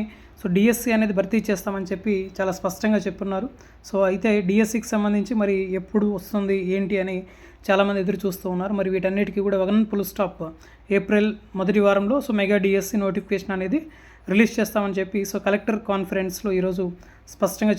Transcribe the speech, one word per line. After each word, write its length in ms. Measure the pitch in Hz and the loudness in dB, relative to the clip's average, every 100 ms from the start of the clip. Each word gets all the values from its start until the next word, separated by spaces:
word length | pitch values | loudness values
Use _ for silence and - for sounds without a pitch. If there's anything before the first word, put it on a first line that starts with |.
| 214 - - - | -4 -10 -20 -10
so 40 | 185 180 | -2 4
డిఎస్సి 320 | 220 233 247 220 | 4 2 0 2
అనేది 180 | 220 190 | 2 0
భర్తీ 200 | 190 220 214 | 0 0 0
చేస్తామని 400 | 190 - 196 185 | -2 -4 -6 -6
చెప్పి 220 | 190 214 196 190 190 | -4 -2 -2 -2 -4
చాలా 160 | 190 185 | -4 -2
స్పష్టంగా 400 | 190 180 214 214 196 | -4 -2 2 2 0
చెప్పున్నారు. 420 | 185 196 190 254 - - - - | -4 -4 -4 -6 -10 -20 -20 -4
So 80 | 196 190 | 0 2
అయితే 200 | 190 226 208 180 | 2 2 2 4
డిఎస్సికి 400 | 202 220 220 - | 2 2 0 -2
సంబంధించి 400 | 220 208 208 190 226 | 0 2 0 0 0
మరి 160 | 202 196 190 185 | 2 0 -2 -4
ఎప్పుడు 240 | 180 214 208 196 | -2 0 0 0
వస్తుంది 380 | - 208 196 196 180 196 | -4 -2 0 0 0 -2
ఏంటి 180 | 190 196 | 0 -2
అని 140 | 185 185 185 - - - - | -2 -4 -8 -16 -20 -8 2
చాలామంది 340 | 196 196 202 | 2 4 2
ఎదురు 160 | 185 202 | -2 -2
చూస్తూ 220 | 196 180 190 | -4 -4 -4
ఉన్నారు. 180 | 180 190 208 | -4 -2 -2
మరి 100 | 190 | 0
వీటన్నిటికీ 480 | 185 185 196 196 208 196 | 0 0 0 -2 -2 0
కూడా 100 | 196 | 0
వన్ 200 | 190 214 220 | 2 2 2
ఫుల్ 140 | 208 196 | -2 -4
స్టాప్ 320 | - 180 180 160 160 - - - 196 | -2 -4 -4 -12 -12 -20 -16 -2 0
ఏప్రిల్ 300 | 196 208 214 214 - 190 | 2 2 2 -2 -8 -2
మొదటి 200 | 190 208 202 | 2 4 4
వారంలో 300 | 196 202 277 269 | 4 2 0 0
so 40 | 208 | 0
మెగా 160 | 196 202 | 2 2
డిఎస్సి 320 | 196 196 185 214 | 4 2 0 -2
నోటిఫికేషన్ 480 | 196 185 190 196 - 190 | 0 -2 -2 -4 -4 -4
అనేది 220 | 185 285 - - - - - | -2 -2 -4 -14 -20 -12 0
రిలీజ్ 200 | 196 226 - | 4 4 2
చేస్తామని 360 | 214 220 202 190 | -2 0 -2 -2
చెప్పి 220 | 190 208 202 | -4 -4 -4
so 80 | 202 196 | -2 0
కలెక్టర్ 320 | 202 220 214 214 | 0 0 -2 -2
కాన్ఫరెన్స్లో 600 | 196 190 190 185 185 208 185 | -2 -2 -4 -4 -4 -2 0
ఈరోజు 260 | 185 185 180 175 - - - | 0 -2 -4 -8 -18 -20 -20
స్పష్టంగా 420 | - 196 - 214 | -4 -4 0 0